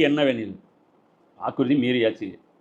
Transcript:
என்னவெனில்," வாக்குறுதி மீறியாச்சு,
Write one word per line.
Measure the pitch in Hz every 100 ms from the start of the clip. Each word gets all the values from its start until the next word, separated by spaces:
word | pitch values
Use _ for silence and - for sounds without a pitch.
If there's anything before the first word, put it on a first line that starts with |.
என்னவெனில்," | 151 147 143 120 104 95 - _ _ _ _ _ _ -
வாக்குறுதி | 110 - 127 143
மீறியாச்சு, | 123 123 113 - 101 90 _ _